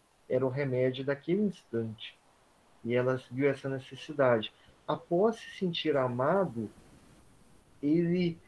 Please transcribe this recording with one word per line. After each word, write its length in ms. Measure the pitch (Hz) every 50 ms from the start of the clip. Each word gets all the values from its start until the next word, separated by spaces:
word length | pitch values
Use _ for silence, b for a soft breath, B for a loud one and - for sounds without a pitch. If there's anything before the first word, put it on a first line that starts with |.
| _ _ _ _ _ -
era 160 | 131 127 135
o 60 | 131
remédio 520 | 123 143 143 131 127 127 127 127 123 135
daquele 380 | 135 143 139 139 - 165 175 208
instante. 800 | 214 196 - - - _ 117 113 113 113 110 - - - - _ _ _ _ _ _ _ _ _ _ _ _ _ -
E 100 | 117 120
ela 240 | 123 123 131 131 127 - -
viu 180 | 120 131 143 139
essa 200 | 131 135 - 135
necessidade. 840 | 135 127 127 - 135 131 - - 151 143 135 127 120 110 107 - - _ - - - _ _
Após 500 | - 151 - - - 175 175 208 233 220
se 140 | - - -
sentir 440 | - - 196 175 165 - - 156 139
amado, 720 | 135 127 123 120 123 131 151 185 196 190 135 113 117 107 - - - - - - - - - - - - - - - - - - - _ _ - -
ele 540 | 143 147 156 175 170 170 175 180 180 170 165 - -